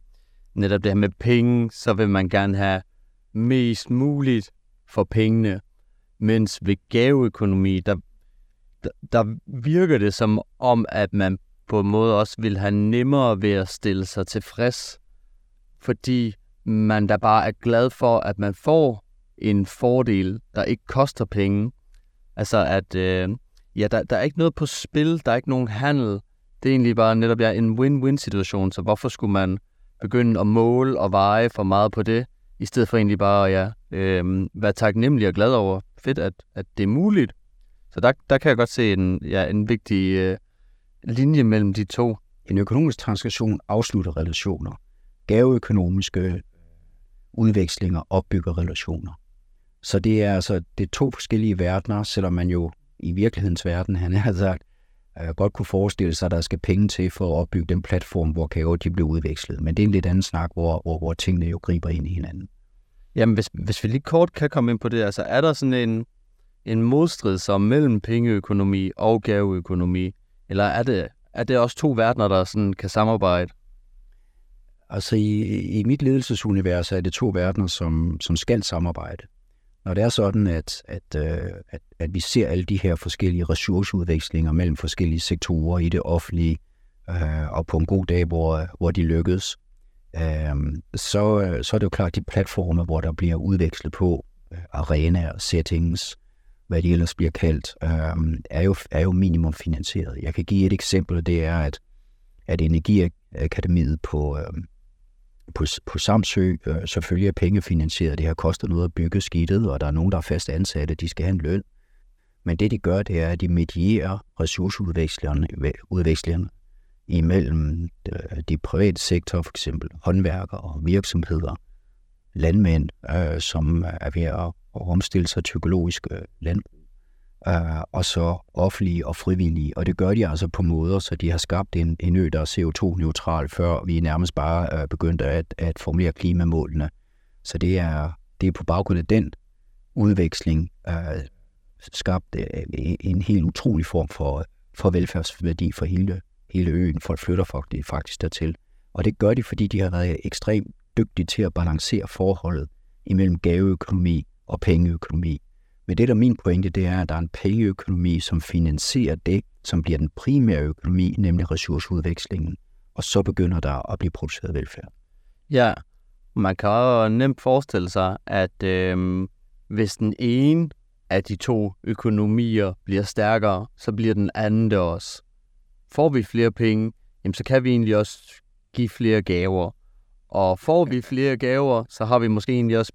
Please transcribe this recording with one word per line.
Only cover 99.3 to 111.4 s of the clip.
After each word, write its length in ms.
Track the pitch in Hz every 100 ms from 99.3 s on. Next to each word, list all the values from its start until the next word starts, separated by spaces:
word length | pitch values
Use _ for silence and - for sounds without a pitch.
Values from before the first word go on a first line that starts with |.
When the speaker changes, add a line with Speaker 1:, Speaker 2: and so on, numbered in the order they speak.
| 82 82
Speaker 2:
finansieret. 640 | 78 - 76 - 90 85 65
Jeg 120 | -
kan 100 | 85
give 220 | 85 98 92
et 60 |
eksempel, 440 | 95 - 95 - 87
og 100 | 82
det 180 | 85
er, 140 | 80 82
at, 220 | 76 - _ - _ _ _ _ -
at 140 | 85
Energiakademiet 1400 | 80 82 80 104 87 - _ - 78 - 90 87 67 78
på, 380 | - 76 73 71
øh, 240 | 78 80 87 _ _ _ _ _ _ _ -
på, 100 | - 76 - -
på 120 | -
Samsø, 580 | - 107 92 - 92 82 -
øh, 220 | 80 -
selvfølgelig 400 | - 80 90 98
er 40 |
pengefinansieret. 840 | - 92 101 - 85 80 - 80 76
Det 80 | 80
har 80 |
kostet 360 | 80 82 82 -
noget 140 | 85
at 100 | 87
bygge 260 | - 82 98
skidtet, 500 | - 85 82 98 107
og 100 | 67
der 60 | 73
er 40 |
nogen, 220 | 78 90
der 60 | 95
er 40 |
fast 260 | - 80 -
ansatte, 460 | 73 95 78 76
de 140 | 78 85
skal 160 | -
have 100 | 85
en 60 | 95